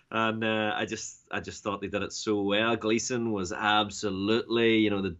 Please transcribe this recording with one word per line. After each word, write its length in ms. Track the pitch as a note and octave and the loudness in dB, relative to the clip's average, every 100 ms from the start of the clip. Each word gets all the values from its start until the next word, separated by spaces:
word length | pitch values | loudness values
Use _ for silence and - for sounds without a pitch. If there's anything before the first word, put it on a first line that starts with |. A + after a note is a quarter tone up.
| - | -6
And, 340 | A2+ A2+ A2 | 0 0 2
uh, 300 | A2 A2 G#2+ - | 2 2 0 0
I 100 | G#2+ | -4
just, 340 | G#2+ - - - | -6 -10 -16 -8
I 120 | G2 | -8
just 220 | F#2+ - | -8 -8
thought 180 | G#2+ G2 | -6 -4
they 60 | G2 | -4
did 140 | G2+ | -4
it 120 | F#2+ | -4
so 280 | - A2 G#2 | -6 -2 0
well. 340 | G2 G#2 A2+ A2+ | 2 2 2 0
Gleason 560 | A2 A2+ - B2 A#2 | 2 0 0 -2 -2
was 180 | G2+ F2+ | -2 -4
absolutely, 1300 | - G#2+ G#2+ G#2 - G#2+ F#2+ G2+ A#2 - A#2 A2+ A2+ | -2 2 2 0 -4 -4 -2 0 0 2 2 4 6
you 120 | G#2 | 4
know, 120 | G2+ | 2
the 140 | F#2+ | -2